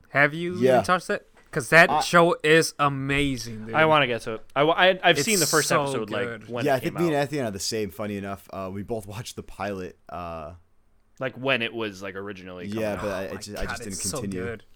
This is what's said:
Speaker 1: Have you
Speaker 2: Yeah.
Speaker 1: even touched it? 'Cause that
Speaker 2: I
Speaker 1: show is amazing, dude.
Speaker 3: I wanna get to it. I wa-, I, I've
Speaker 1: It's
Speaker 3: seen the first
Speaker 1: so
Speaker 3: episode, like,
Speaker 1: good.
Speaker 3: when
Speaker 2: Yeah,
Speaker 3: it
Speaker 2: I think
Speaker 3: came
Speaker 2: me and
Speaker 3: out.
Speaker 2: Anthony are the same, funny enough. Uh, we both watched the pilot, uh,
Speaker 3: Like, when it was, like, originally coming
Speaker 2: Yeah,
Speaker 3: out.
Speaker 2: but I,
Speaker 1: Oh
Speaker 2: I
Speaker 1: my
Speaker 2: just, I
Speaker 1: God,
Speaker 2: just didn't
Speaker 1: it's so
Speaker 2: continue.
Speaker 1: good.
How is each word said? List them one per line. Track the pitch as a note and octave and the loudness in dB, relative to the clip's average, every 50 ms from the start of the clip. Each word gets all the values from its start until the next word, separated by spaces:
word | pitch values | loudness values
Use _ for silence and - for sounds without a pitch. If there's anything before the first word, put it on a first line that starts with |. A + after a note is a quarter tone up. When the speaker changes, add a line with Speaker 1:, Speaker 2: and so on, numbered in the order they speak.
| _ _ | _ _
Speaker 1:
Have | - C3+ D3 D3 D3+ | 2 2 2 2 2
you | E3 F3 F3 F3+ | -4 -6 -6 -2
Speaker 2:
Yeah. | A2+ B2 B2+ B2+ | 2 4 6 6
Speaker 1:
even | A#2 G#2 | 6 4
touched | - F3+ F3 - - | 4 0 0 0 -4
it? | G#3 - - _ _ - _ - | -6 -6 -6 _ _ -20 _ -6
'Cause | - D#3 B2 - | -6 -6 0 6
that | D#3+ E3 F3+ - | 8 8 8 8
Speaker 2:
I | D3 D3+ | 6 0
Speaker 1:
show | - - F3 F3 E3+ F3 E3+ - - | 0 4 6 6 6 6 4 2 4
is | D3+ D#3+ E3 D#3 - - | 6 6 6 6 2 0
amazing, | - D3 C#3+ C#3 C3+ C3+ C#3 C#3 C#3+ C#3+ C#3 C3 A#2 A2+ A#2 A2 G#2+ A2 | 0 0 0 0 -2 -2 0 0 0 2 0 -2 -4 -8 -10 -10 -10 -10
dude. | A2+ A2+ | -2 2
Speaker 3:
I | D3+ D#3+ | 4 4
wanna | D#3 D#3 D3 C3+ | 6 6 4 4
get | B2 A#2 A2+ - | 2 0 -4 -4
to | A#2 A2 | -6 -8
it. | - - - - | -8 -10 -4 0
I | C3+ D3 | 2 4
wa-, | D#3+ E3+ | 4 4
I, | G3 F3+ F#3 F#3+ F#3 G3+ | 6 4 4 4 4 4
I've | F3+ E3 | 4 4
Speaker 1:
It's | D3 C#3+ | 4 2
Speaker 3:
seen | - - - | 0 2 2
the | D3 | 2
first | - E3 D3+ C#3 - | 4 2 2 4 4
Speaker 1:
so | C#3+ D3 C#3 | 2 0 0
Speaker 3:
episode, | C#3 C3+ A#2+ A2 G2+ | 0 -4 -4 -4 -4
like, | G#2+ G#2 A#2+ | -4 -4 -4
Speaker 1:
good. | A#2 A#2 A2 A2+ A2 | -6 -8 -12 -12 -8
Speaker 3:
when | A#2 A#2+ B2+ | -6 -2 0
Speaker 2:
Yeah, | C#3+ C3+ | 0 0
Speaker 3:
it | |
Speaker 2:
I | B2+ | 0
think | - E3+ - | 0 -4 -2
Speaker 3:
came | - F3 | 0 0
Speaker 2:
me | E3+ | 0
and | D3 | 2
Speaker 3:
out. | C#3+ | 0
Speaker 2:
Anthony | D3 A#2+ D3+ C#3+ | -2 -2 -2 -4
are | B2+ G#2+ | -4 -4
the | G2 F#2+ | -4 -4
same, | - - A#2 A2 G#2+ F#2 | -6 -4 -2 -2 -4 -4
funny | - - G#2+ G#2 G#2 | -6 -8 -8 -6 -6
enough. | G2 G2 G2 G2 - - - - | -8 -8 -8 -10 -12 -12 -14 -10
Uh, | F#2+ F#2+ F#2+ | -10 -8 -8
we | F#2+ G2+ F#2+ | -8 -10 -8
both | - A#2 A2 G2 | -6 -8 -8 -8
watched | G2+ G2+ A#2 B2 - - | -10 -12 -12 -12 -12 -12
the | A2 G2+ | -14 -14
pilot, | - - - G2 G#2 G2 F#2 F2+ - - _ _ - | -14 -10 -8 -6 -6 -6 -6 -8 -10 -12 _ _ -14
uh, | - F2 F2 E2+ E2 D#2+ D2+ D#2 F2 F2 _ _ _ _ _ _ _ _ _ _ _ | -12 -10 -10 -10 -10 -10 -12 -14 -16 -18 _ _ _ _ _ _ _ _ _ _ _
Speaker 3:
Like, | - C3 B2+ - | -10 -10 -8 -8
when | A#2+ C3 C#3 C3 A#2 | -6 -2 0 0 0
it | A#2 - A#2+ | 0 -4 -4
was, | A#2 A2+ G#2+ F#2+ F#2 G2 | -4 -6 -6 -6 -8 -12
like, | G2 F#2 | -10 -10
originally | G2 G2+ G2+ G#2 F#2 - - A2 F2+ F2 | -10 -10 -10 -12 -12 -14 -14 -14 -12 -10
coming | G2+ G#2 A2 | -6 -4 -4
Speaker 2:
Yeah, | G#2+ G#2 G2+ | -2 -4 -4
Speaker 3:
out. | F2+ | -4
Speaker 2:
but | G#2+ G#2 | -4 -4
I, | F#2+ F#2 G2 | -4 -4 -6
Speaker 1:
Oh | - | -8
Speaker 2:
I | F#2+ | -10
Speaker 1:
my | G2+ | -12
Speaker 2:
just, | G#2+ G#2+ G#2 | -12 -12 -8
I | - G2+ | -6 -6
Speaker 1:
God, | G2 | -6
Speaker 2:
just | A#2 G2+ A#2 | -6 -8 -8
didn't | G#2 F#2+ | -10 -10
Speaker 1:
it's | - - - | -8 -8 -6
so | D#3 C3+ | -6 -6
Speaker 2:
continue. | A2 G2 F#2 F2+ F#2 | -6 -6 -6 -6 -6
Speaker 1:
good. | F#2+ - - - _ - | -8 -8 -12 -16 _ -20